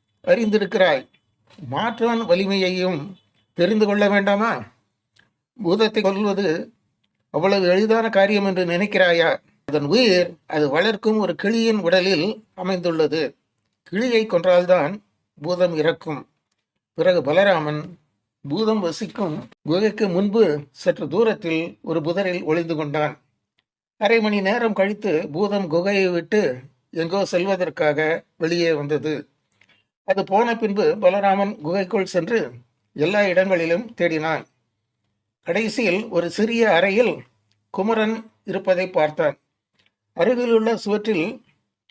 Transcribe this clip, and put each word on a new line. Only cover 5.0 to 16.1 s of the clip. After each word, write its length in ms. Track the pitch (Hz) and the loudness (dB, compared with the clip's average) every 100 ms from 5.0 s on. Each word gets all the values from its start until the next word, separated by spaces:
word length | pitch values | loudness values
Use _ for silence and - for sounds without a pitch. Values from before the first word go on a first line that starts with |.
| _ _ _ _ _ - | _ _ _ _ _ -8
பூதத்தை 400 | 175 214 214 220 | -2 2 2 2
கொல்வது 680 | 196 196 208 190 190 165 - _ _ _ _ _ _ | 0 0 -2 0 -2 -2 -6 _ _ _ _ _ _
அவ்வளவு 360 | 147 190 202 180 | -2 0 2 2
எளிதான 420 | 190 220 226 226 | 2 4 2 2
காரியம் 360 | 196 196 208 | 2 2 2
என்று 200 | 196 180 | 0 0
நினைக்கிறாயா? 720 | 180 175 208 202 180 170 160 131 _ _ | 0 0 0 2 4 4 2 0 _ _
அதன் 200 | - 147 | -4 -4
உயிர் 520 | 143 214 240 180 175 175 - | 2 2 4 4 2 -4 -6
அது 240 | 156 147 | -2 0
வளர்க்கும் 480 | 147 208 208 220 214 | 2 0 0 0 0
ஒரு 160 | 185 | -2
கிளியின் 460 | 160 202 233 226 214 | -2 -2 0 2 0
உடலில் 640 | 170 185 185 175 185 220 - | 2 2 2 0 0 -6 -12
அமைந்துள்ளது. 840 | - 185 185 170 160 151 160 135 - _ _ _ _ | -8 -4 -2 -2 0 0 0 -4 -8 _ _ _ _
கிளியை 440 | - 190 254 226 220 | -8 -4 0 0 2
கொன்றால்தான் 720 | 175 180 180 175 156 143 208 _ _ _ - | 0 4 4 4 2 2 -4 _ _ _ -10
பூதம் 320 | 147 180 180 | -4 0 0
இறக்கும்." 540 | 160 151 160 165 | 2 0 0 -4